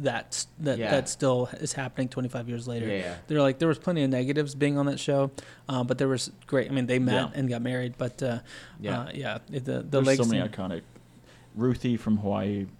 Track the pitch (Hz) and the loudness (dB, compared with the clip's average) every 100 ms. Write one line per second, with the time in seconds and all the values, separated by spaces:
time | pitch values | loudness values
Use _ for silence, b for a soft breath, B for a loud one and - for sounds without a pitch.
0 | 139 117 - - - - 151 120 107 135 | -2 -2 -4 -8 -8 -4 -2 0 2 2
1 | 131 - 139 127 123 - 156 - 131 - | 0 0 2 2 0 -4 -6 -4 -6 -4
2 | 127 - 123 123 117 117 120 117 110 98 | -4 -2 -4 -4 -6 -6 -6 -4 -2 -2
3 | 87 87 - 151 139 135 165 139 - 170 | -4 -6 -2 4 4 4 2 2 0 2
4 | 135 131 127 147 143 135 143 143 143 135 | 2 2 2 0 0 0 2 2 0 0
5 | - 139 139 - B B B 131 120 127 | 2 2 2 -2 B B B -2 0 2
6 | 135 131 - - - 135 123 135 123 127 | 2 0 -2 -10 -2 0 2 0 2 2
7 | 127 - - - 131 120 120 127 127 123 | 4 2 0 0 -2 0 -2 -2 -4 -4
8 | 127 - 131 117 - B B B 104 110 | -6 -4 -4 -4 -8 B B B -4 -4
9 | 131 - 131 113 - 147 131 127 127 143 | -4 -6 -6 -8 -8 -8 -4 -4 0 2
10 | 131 135 117 107 92 - 92 85 - - | 4 4 4 2 0 -4 -6 -6 -10 -20
11 | - - - B B - 123 120 127 117 | -20 -20 -20 B B -2 0 2 0 0
12 | 110 107 101 101 98 101 95 | 2 2 2 0 0 -2 -4